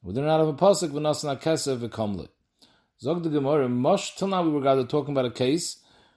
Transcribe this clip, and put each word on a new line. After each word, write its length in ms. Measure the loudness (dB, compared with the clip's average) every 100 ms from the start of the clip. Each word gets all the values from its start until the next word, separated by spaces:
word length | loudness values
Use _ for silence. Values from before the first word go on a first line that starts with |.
We 140 | -6 -4
do 80 |
not 160 | 0 2
have 80 | 2
a 60 |
pasuk, 360 | 4 4 4 0
V'nasan 480 | -4 -2 -2 -4 -4
HaKesef 400 | -2 -2 0 -4
V'komle. 520 | -4 -4 -4 -4 -10 _ _ _ _ _ _ _
Zog 220 | -4 -2
the 80 | 0
Gemara, 400 | 0 2 2 2
Mosh, 460 | 2 2 2 0 -6
till 140 | -2
now 120 | 0
we 80 | 0
were 120 | 2
gathered 280 | 2 2 2
talking 240 | -2 -2
about 120 | -2 -2
a 40 |
case 520 | 0 0 0 -2 -10 _ _ _